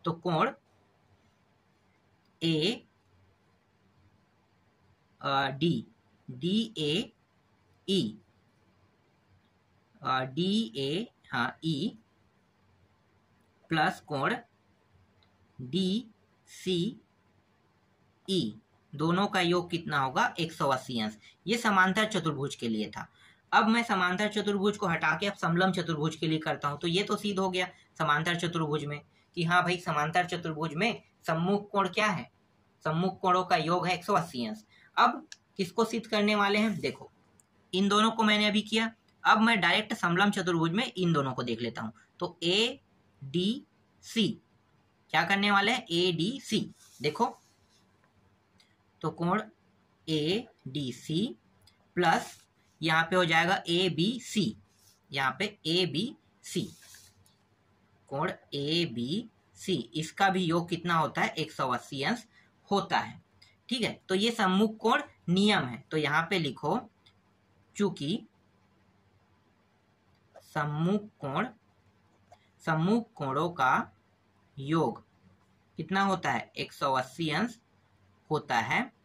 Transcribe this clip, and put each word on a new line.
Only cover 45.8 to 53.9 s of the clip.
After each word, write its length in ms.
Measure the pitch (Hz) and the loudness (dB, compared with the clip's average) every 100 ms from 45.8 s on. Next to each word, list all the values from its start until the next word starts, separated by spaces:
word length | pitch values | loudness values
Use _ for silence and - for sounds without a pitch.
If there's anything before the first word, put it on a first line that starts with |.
| - | 0
एडीसी। 840 | 170 185 165 180 269 - 202 170 - - - | 2 2 2 -2 -4 -2 -2 -2 -12 -20 -6
देखो, 240 | - - - - _ _ _ _ _ _ _ _ _ _ _ _ _ _ _ _ | -6 0 -2 -2 _ _ _ _ _ _ _ _ _ _ _ _ _ _ _ _
तो 80 | 160 | -8
कोण 300 | - 170 196 214 _ _ _ _ _ - | -2 0 0 -2 _ _ _ _ _ -4
एडीसी 1300 | 156 151 208 - _ 139 139 131 120 - 160 233 - _ _ - _ _ - | -2 0 -2 -4 _ -10 -6 -6 -8 -4 -2 -2 -6 _ _ -20 _ _ 0
plus 400 | 175 226 - - _ _ _ _ | 2 2 -2 -18 _ _ _ _
यहाँ 220 | 160 160 160 | 0 2 2
पे 100 | 185 | 2
हो 80 | 175 | 4
जाएगा 300 | 165 170 190 - | 4 4 0 0
एबीसी, 840 | 175 190 | 0 2